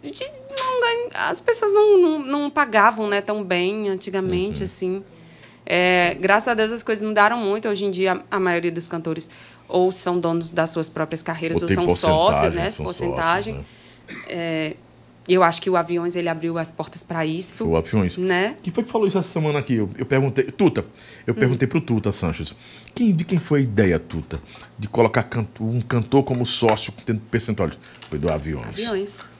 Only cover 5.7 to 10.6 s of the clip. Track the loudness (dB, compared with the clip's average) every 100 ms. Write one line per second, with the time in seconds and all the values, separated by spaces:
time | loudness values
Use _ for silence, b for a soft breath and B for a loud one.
5.7 | 2 4 4 2 0 2 2 2 0 0
6.7 | -2 -4 -2 0 4 4 4 -2 -2 -2
7.7 | -2 -2 0 0 0 -4 -2 0 0 -2
8.7 | -4 -8 -8 -6 -8 -10 B B B -4
9.7 | 2 2 0 -2 0 0 -2 -2 -2